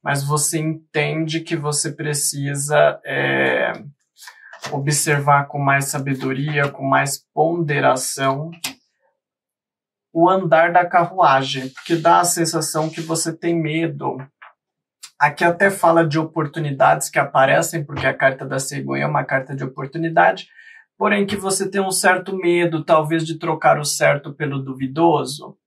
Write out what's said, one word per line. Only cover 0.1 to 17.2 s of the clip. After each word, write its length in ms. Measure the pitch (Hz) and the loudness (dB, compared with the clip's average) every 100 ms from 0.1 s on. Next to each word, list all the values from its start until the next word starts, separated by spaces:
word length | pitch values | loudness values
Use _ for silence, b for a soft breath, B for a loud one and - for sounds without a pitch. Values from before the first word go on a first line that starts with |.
| 143 | -4
você 360 | 139 147 - 165 | 0 -2 0 -2
entende 800 | 156 156 _ 156 147 156 160 160 | -2 -6 _ -2 -2 -2 -4 -4
que 160 | 160 160 | -4 -4
você 340 | 147 147 160 | -2 -4 -4
precisa, 1080 | 143 151 147 - 143 139 143 143 151 147 - | -6 -6 -4 -4 -4 -6 -4 0 4 4 2
é, 680 | - 135 139 135 131 127 123 - 143 _ _ _ B B B B - | -8 -4 -2 0 0 0 -2 -6 -14 _ _ _ B B B B -8
observar 720 | 135 143 147 160 143 139 143 143 | -4 -2 -2 0 0 4 2 2
com 100 | 143 | -2
mais 280 | 139 139 139 | 0 2 0
sabedoria, 840 | 147 135 127 131 135 151 147 143 | -4 -4 -4 -2 -2 -2 -2 -2
com 160 | - | -2
mais 400 | 135 135 139 - _ | 0 0 0 -6 _
ponderação 1160 | 151 160 170 151 139 135 131 - - 135 139 165 165 - - _ _ _ _ _ _ _ _ _ _ _ _ _ | -2 0 0 0 2 2 2 -2 -2 -2 -2 -8 -10 -12 -12 _ _ _ _ _ _ _ _ _ _ _ _ _
o 160 | 165 170 | 2 4
andar 440 | 190 175 160 170 | 4 4 4 6
da 120 | 175 | 4
carruagem, 840 | 175 180 170 185 156 135 135 139 131 | 4 2 2 4 4 4 0 -6 -8
porque 280 | - - 165 | -12 -2 2
dá 240 | 165 175 | 4 4
a 40 | |
sensação 640 | 170 - 165 160 151 156 160 | 4 0 0 -2 -2 -2 -4
que 120 | 170 | -6
você 320 | 160 160 170 | -6 -4 -4
tem 220 | 156 170 | -4 -2
medo. 640 | 170 151 160 165 139 135 131 135 _ - _ _ _ _ _ - _ | 0 0 -2 -2 -4 -8 -8 -12 _ -20 _ _ _ _ _ -20 _
Aqui 260 | 147 143 | 0 2
até 260 | 175 170 196 | 0 4 2
fala 360 | - 170 165 160 | 4 4 4 4
de 120 | 156 | 0
oportunidades 920 | 156 165 147 165 147 135 139 151 - | -2 -4 -4 -4 -6 2 2 2 0
que 100 | |
aparecem, 680 | 151 | -2